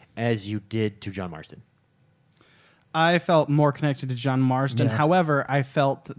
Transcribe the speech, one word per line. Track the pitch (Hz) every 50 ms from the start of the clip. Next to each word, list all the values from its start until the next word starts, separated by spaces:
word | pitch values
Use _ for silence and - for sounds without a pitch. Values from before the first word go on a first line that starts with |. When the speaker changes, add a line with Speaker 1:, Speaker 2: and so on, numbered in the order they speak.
| - _ _
Speaker 1:
as | - 117 117 117 107 95 104
you | 104 104
did | 101 - - 113 110 107 107 -
to | - 101
John | 95 101 92 90 80
Marston? | 80 78 - - - - _ _ _ _ _ _ _ _ _ _ _ _ _ _ _ _ _ _ _ _ _ _ _ _ _ -
Speaker 2:
I | 160 160 170 175 170
felt | - - 175 156 147 -
more | 143 151 151 147 135
connected | - 151 147 135 - - 127
to | 127
John | 120 123 139 131 131
Marston. | 131 127 131 131 135 135 120 113 143
Speaker 3:
Yeah. | 135 107
Speaker 2:
However, | 131 151 156 175 185 175 151 147 139 - -
I | 135 143 131
felt | 131 - 156 139 135 135 - - - 131